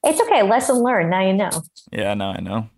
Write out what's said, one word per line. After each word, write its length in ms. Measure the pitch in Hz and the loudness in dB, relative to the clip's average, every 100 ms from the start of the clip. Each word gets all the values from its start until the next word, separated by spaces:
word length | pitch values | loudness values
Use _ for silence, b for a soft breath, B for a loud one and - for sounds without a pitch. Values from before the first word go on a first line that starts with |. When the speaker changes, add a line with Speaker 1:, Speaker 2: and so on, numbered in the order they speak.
| - | 0
Speaker 1:
It's 160 | 311 | 0
okay. 200 | 453 349 | 2 2
Lesson 340 | 196 233 254 247 | 4 2 2 2
learned. 320 | 240 226 165 | 2 0 0
Now 100 | 185 | 0
you 140 | 190 | 2
know. 160 | 190 165 160 - - _ | 0 -2 -4 -10 -20 _
Speaker 2:
Yeah, 220 | - 101 | -4 -2
now 160 | 104 98 | -2 -4
I 80 | 95 | -6
know. 300 | 92 104 110 | -6 -6 -6